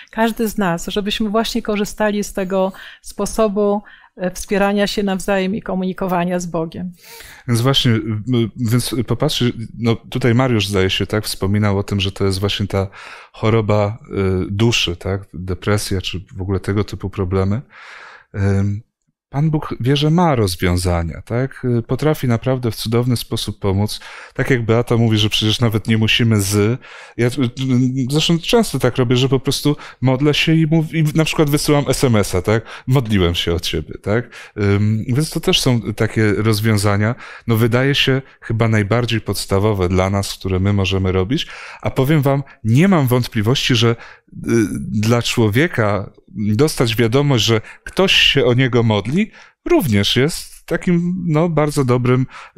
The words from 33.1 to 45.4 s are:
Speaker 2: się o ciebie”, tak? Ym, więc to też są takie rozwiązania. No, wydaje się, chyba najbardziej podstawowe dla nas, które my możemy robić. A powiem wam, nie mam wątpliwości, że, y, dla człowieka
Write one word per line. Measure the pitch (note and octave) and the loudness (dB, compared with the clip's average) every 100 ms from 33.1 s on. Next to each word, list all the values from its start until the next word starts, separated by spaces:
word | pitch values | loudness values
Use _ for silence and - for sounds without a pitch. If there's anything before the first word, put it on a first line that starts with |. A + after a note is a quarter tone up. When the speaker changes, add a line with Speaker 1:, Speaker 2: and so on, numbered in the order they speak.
| G2+ F2 E2+ | 2 2 0
Speaker 2:
się | - | -2
o | E2+ | -2
ciebie”, | - E2 D#2 - | -2 -6 -6 -8
tak? | - A2+ A#2+ - - - | -4 -2 -4 -14 -14 -2
Ym, | G2+ G2+ G#2 A2 A2+ | 2 2 2 0 0
więc | B2 D#3 | -2 -2
to | E3 | -2
też | - F#3 | 0 2
są | C3+ A#2+ - | 2 0 -2
takie | - A2 A2+ G#2+ | -2 -2 2 2
rozwiązania. | G2+ A2 G#2 A2+ G#2+ G#2 G2+ G#2+ A#2+ - - - | 2 0 0 2 2 2 2 0 -4 -10 -10 -2
No, | A2 | 2
wydaje | A#2+ B2 C#3 C#3 | 2 2 2 2
się, | - C3 - - | 0 0 -4 -12
chyba | - A2+ A2+ | -6 0 2
najbardziej | G#2+ G2+ A#2+ A#2 A2 | 2 2 0 0 -2
podstawowe | - G2 - G2 G#2+ G2+ F2+ | -4 -6 -2 0 2 2 2
dla | F#2 F#2+ | 2 2
nas, | G2 G2 | 0 -4
które | - F#2+ F#2 | -6 -4 0
my | G2 | 0
możemy | G2+ F2+ F#2+ F#2+ | 0 0 0 0
robić. | F#2 F#2 C3 - - - - | 0 0 -2 -6 -14 -18 -8
A | B2+ | -4
powiem | - C3+ D#3+ | 0 2 2
wam, | C#3 C#3 - - | 2 0 -4 -6
nie | A2 B2 G3 | 2 4 4
mam | F3+ B2+ | 4 2
wątpliwości, | B2 A#2+ A2+ G#2 C#3 - A#2 | 2 0 0 0 2 2 2
że, | A#2 | 2
y, | A#2 - - _ - - A#2 G2 - | 0 -8 -20 _ -10 0 2 0 -2
dla | - G#2 G#2+ A#2+ | -4 -2 2 2
człowieka | - - | 0 0